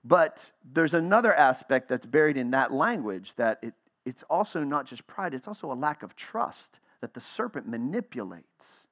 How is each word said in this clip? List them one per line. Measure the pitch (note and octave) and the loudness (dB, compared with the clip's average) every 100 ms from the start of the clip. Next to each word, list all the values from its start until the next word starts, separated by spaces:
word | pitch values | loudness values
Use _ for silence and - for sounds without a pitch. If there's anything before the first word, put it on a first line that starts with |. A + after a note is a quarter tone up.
But | A#2+ F3 D#3 - - _ | 6 6 6 0 -12 _
there's | - D3 D#3+ | -2 2 4
another | E3+ E3 G#3+ A3+ | 2 4 4 6
aspect | D#3+ C3+ C3 - C3 - | 6 6 4 0 0 0
that's | B2 A#2+ | -6 2
buried | D3+ D3+ C#3 | 4 4 2
in | A#2+ | 0
that | C3 B2 | 2 2
language, | C3+ G3+ A3+ G#2+ F#2+ G2 - | 0 0 0 -4 -6 -10 -2
that | A2+ A2 | 0 0
it, | A2+ _ _ _ | -8 _ _ _
it's | - B2+ | -12 -12
also | - E3 G#3 E3+ | -2 -2 0 -2
not | C#3+ D3 C3 | -2 -4 -4
just | B2 - | -14 -12
pride, | - F#3 | -6 -6
it's | C3+ G#3+ | -6 -10
also | G#3 D#3 | -10 -8
a | |
lack | B2+ D3+ D3 | -4 -4 -4
of | - | -12
trust | - - A3+ - - - - _ _ | -14 -8 -4 -4 -6 -18 -20 _ _
that | A#2+ | -12
the | - | -10
serpent | - - A#3 D3 A2+ | -8 -4 -4 -6 -8
manipulates. | A#2 B2 G#3 - B2+ F#2+ E2+ _ _ - - - | -6 -4 -4 -6 -10 -10 -12 _ _ -16 -16 -20